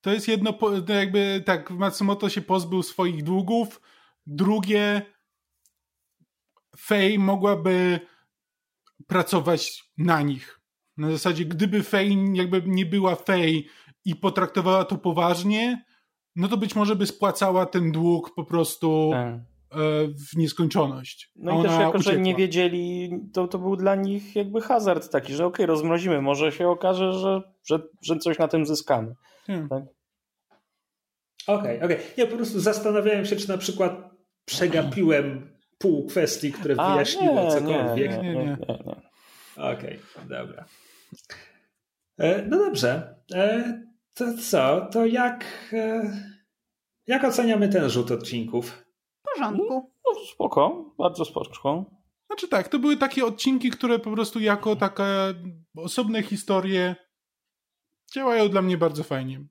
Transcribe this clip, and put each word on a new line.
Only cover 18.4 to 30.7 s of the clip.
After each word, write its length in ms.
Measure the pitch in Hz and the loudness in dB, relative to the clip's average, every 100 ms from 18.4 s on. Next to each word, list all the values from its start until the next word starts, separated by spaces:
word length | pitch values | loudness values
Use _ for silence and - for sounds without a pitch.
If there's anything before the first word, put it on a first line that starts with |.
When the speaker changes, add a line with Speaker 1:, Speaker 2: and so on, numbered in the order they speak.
Speaker 1:
prostu, 680 | 160 170 160 - 165 156 156 | -2 0 0 0 0 2 2
Speaker 2:
Tak. 140 | 127 120 | 0 -2
Speaker 1:
e, 100 | 117 120 _ _ 151 156 151 156 | -8 -14 _ _ -2 0 0 -2
w 300 | 147 143 165 | -4 -6 -2
nieskończoność. 960 | 160 - 165 - 143 131 127 - - - | -2 0 0 2 0 -2 -12 -20 -20 -10
Speaker 2:
No 160 | 170 | -2
Speaker 1:
A 80 | 165 | 2
Speaker 2:
i 40 | |
też 80 | 170 | 4
Speaker 1:
ona 100 | 165 | 4
Speaker 2:
jako, 200 | 160 196 | 4 4
że 100 | 202 190 | 2 2
nie 40 | |
Speaker 1:
uciekła. 160 | 185 180 | 2 2
Speaker 2:
wiedzieli, 680 | 190 165 180 175 175 180 175 180 214 | 2 2 2 0 -4 -4 -6 -8 -6
to, 140 | - 180 | -4 -2
to 120 | 185 | -2
był 160 | 185 190 | -2 2
dla 200 | 190 196 | 2 2
nich 400 | 196 202 202 208 | 0 -4 -4 -4
jakby 260 | 202 214 | -2 -4
hazard 500 | 220 247 202 165 - | 0 2 4 0 0
taki, 220 | 143 127 | -4 -2
że 120 | 143 175 | -2 -2
okej, 200 | 175 180 | 0 2
rozmrozimy, 560 | 156 160 170 185 151 | 2 2 0 2 0
może 300 | 139 139 156 | 2 2 0
się 160 | 143 175 | 2 0
okaże, 460 | 175 185 185 190 | 2 2 2 0
że, 280 | 190 190 190 190 _ | 0 0 -2 -4 _
że, 160 | - 156 160 _ | -2 -2 -2 _
że 120 | - 165 | -4 -2
coś 200 | 165 156 | 0 0
na 80 | 156 | 2
tym 180 | 160 151 | 2 0
zyskamy. 500 | 151 - 127 113 123 _ _ - | -2 0 0 0 -10 _ _ -8
Speaker 1:
Hmm. 220 | 190 147 | -6 -4
Speaker 2:
Tak? 140 | 135 139 _ _ _ _ _ _ _ _ | -8 -8 _ _ _ _ _ _ _ _